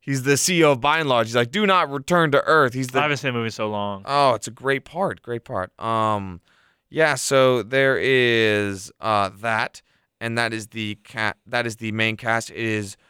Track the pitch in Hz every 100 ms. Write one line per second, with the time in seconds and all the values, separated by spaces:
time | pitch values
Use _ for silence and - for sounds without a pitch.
0 | - 135 127 139 - 180 156 135 139 160
1 | 147 123 110 120 120 196 208 185 156 139
2 | 131 175 160 139 - 156 131 123 127 127
3 | 151 143 139 120 113 104 107 104 101 98
4 | 101 139 139 110 - 110 131 139 - 170
5 | 190 92 - 120 - 113 92 _ 110 113
6 | 110 104 98 87 _ _ _ _ _ 143
7 | 156 135 - 135 131 123 104 135 135 120
8 | 110 131 123 113 110 104 101 98 95 -
9 | 101 104 98 95 113 110 123 - _ _
10 | _ _ 117 117 117 110 107 113 107 104
11 | - 117 107 - _ 123 117 107 113 107
12 | 113 110 117 113 - 78 113 107 101 -
13 | _